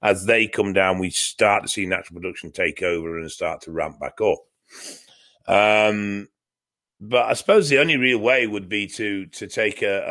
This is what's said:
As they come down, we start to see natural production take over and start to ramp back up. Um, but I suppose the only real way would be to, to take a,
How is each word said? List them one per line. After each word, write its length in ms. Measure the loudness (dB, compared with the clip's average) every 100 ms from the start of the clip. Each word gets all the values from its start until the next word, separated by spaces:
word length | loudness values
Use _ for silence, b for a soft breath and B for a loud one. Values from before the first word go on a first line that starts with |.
As 220 | 0 0 2
they 220 | 2 2
come 260 | 0 0
down, 260 | 2 2 2
we 100 | -2
start 540 | -4 -4 0 2 2
to 60 | -2
see 160 | -6 -4
natural 320 | -6 -6 -12
production 320 | -12 -10 -10
take 320 | -4 -4 -2
over 340 | -2 -2 -4 -8
and 140 | -10
start 300 | -6 -6 -6
to 100 | -8
ramp 280 | -6 -6 -6
back 200 | -10 -2
up. 160 | 0 0 _ _ B B B B B B B B 0
Um, 800 | 4 4 4 4 0 -4 -6 -10 _ _ _ _ _ _ _
but 240 | 0 2 2
I 80 |
suppose 360 | 0 4 4 4
the 100 | 4
only 180 | 4 2
real 220 | 2 2
way 280 | 2 2 0
would 220 | -4 -6
be 180 | -6 -6
to, 380 | -6 -6 -6 -10
to 220 | -14 -8
take 340 | -2 -2 0
a, 240 | -2 -2 -2